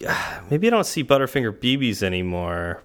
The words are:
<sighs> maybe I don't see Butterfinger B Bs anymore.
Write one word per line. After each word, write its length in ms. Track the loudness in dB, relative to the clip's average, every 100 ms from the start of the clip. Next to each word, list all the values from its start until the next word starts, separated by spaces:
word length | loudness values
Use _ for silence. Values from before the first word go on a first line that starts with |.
| -6 -4
<sighs> 300 | -6 -10 -2
maybe 180 | 0 2
I 20 |
don't 160 | 2 0
see 160 | -2
Butterfinger 560 | 4 4 4 0 -2 0
B 160 | 0 2
Bs 260 | 0 0
anymore. 760 | 0 0 -2 -2 -2 -4 -4 -8